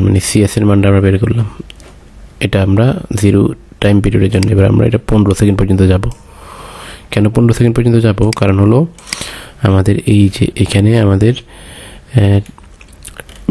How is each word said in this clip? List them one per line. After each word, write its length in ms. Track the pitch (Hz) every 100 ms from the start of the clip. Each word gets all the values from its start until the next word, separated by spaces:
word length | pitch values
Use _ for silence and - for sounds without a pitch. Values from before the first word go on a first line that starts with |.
মানে 160 | 95 98 -
সিএস 260 | 107 101 107
এর 60 | 104
মানটা 160 | 101 98
আমরা 120 | 98 98
বের 100 | 98
করলাম। 240 | 107 117 104 - - - - - - - - - 98
এটা 120 | 98 98
আমরা 180 | 98 123 - - 101
জিরো 200 | 101 98 - - - -
টাইম 140 | 104 101
পিরিয়ডের 280 | 101 107 98 98
জন্য। 120 | 98 98
এবার 100 | 98
আমরা 120 | 101 113
এটা 100 | 113 -
পনেরো 240 | 110 101 92
সেকেন্ড 180 | 101 95
পর্যন্ত 220 | 98 95 95
যাব। 100 | 92 120 - - - - - - - - - -
কেন 140 | 107 107 123
পনেরো 180 | 117 120
সেকেন্ড 160 | 120 117
পর্যন্ত 200 | 120 117 110
যাব? 120 | 104 107 -
কারণ 180 | 98 98
হলো 160 | 101 123 170 - - - - - - - -
আমাদের 280 | 95 98 101 -
এই 100 | 104 98 -
যে 100 | - -
এখানে 260 | 101 101 104 117 101
আমাদের, 280 | 98 113 127
আহ, 1000 | - - - - - - - - 98 101 - - - - - - - - - - -